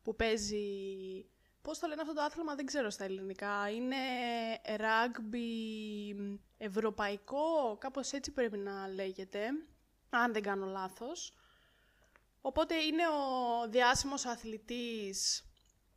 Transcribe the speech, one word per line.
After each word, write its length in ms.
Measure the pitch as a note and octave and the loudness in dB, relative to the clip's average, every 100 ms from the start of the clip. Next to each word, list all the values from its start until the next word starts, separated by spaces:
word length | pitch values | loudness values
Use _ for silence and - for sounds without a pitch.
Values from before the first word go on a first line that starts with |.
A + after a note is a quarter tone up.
που 140 | - G#3+ | -6 2
παίζει... 500 | A3+ A3 G#3 G#3 G3+ G3 G3 F#3+ F#3+ F#3+ - _ _ _ | 4 4 2 -2 -2 -2 -4 -6 -8 -8 -12 _ _ _
Πώς 160 | - D#4 | -8 -4
το 80 | E4+ | -2
λένε 140 | D4+ | -2
αυτό 140 | D#4 | -2
το 60 | D4+ | 0
άθλημα, 340 | D4 D4+ D#4+ | 0 0 -4
δεν 120 | C#4+ C4+ | -2 0
ξέρω 240 | C#4+ A3 | 2 2
στα 140 | G3+ | 0
ελληνικά. 680 | G3 F#3+ F#3+ F#3+ G3+ G3+ G3+ | -2 -2 -4 -2 0 2 2
Είναι 260 | A3+ B3+ C4+ C4 B3+ A#3+ A#3 A3+ A3+ | 2 2 2 0 0 0 0 0 -2
rugby 1700 | - G#3+ A3 A3 A#3+ A#3+ A3 A#3+ A#3 A3+ A3+ A3 G#3+ G#3 G#3 G3+ G3+ G3+ - - | -2 0 4 6 4 2 -2 -2 0 -2 -2 -4 -4 -4 -4 -4 -4 -6 -10 -8
ευρωπαϊκό, 1160 | G#3+ G3 A3 G#3+ G#3 G3+ - C4+ D#4 D#4+ B3 G#3+ | -4 0 0 2 -2 -2 -4 0 2 4 2 0
κάπως 320 | C4+ C#4 - | -4 -4 -2
έτσι 180 | C#4 C#4 | -2 -4
πρέπει 280 | - A#3 G#3 | 0 0 0
να 300 | G3 G3 F#3+ | -4 -4 -6
λέγεται, 600 | F#3+ F#3+ F#3+ F#3+ G3+ A3 D4 D#4+ - _ _ - | -4 -4 -4 -6 -4 -2 -2 -6 -20 _ _ 0
αν 220 | A#3+ A#3+ | 4 4
δεν 100 | G#3+ | 4
κάνω 240 | G#3 G3 F#3+ | 0 0 -2
λάθος. 680 | F#3+ F#3 F#3+ A#3+ F4 - - - _ _ _ _ _ _ - _ _ | -4 -6 -6 -8 -8 -10 -14 -20 _ _ _ _ _ _ -20 _ _
Οπότε 340 | C4+ C#4 D#4+ | -4 0 2
είναι 340 | E4 D#4 D#4+ E4+ | 2 2 2 2
ο 600 | D4 C#4 B3+ B3 A#3 A#3 | 2 0 0 2 0 2
διάσημος 560 | A#3+ B3 B3+ C#4 C#4 | 6 6 6 2 -2
αθλητής, 1200 | B3+ A#3 A3+ A3 - A#3+ A#3+ A3+ G3 F#3+ - - - _ _ _ _ | -4 -6 -6 -10 -6 -6 -4 -4 -4 -2 -2 -2 -6 _ _ _ _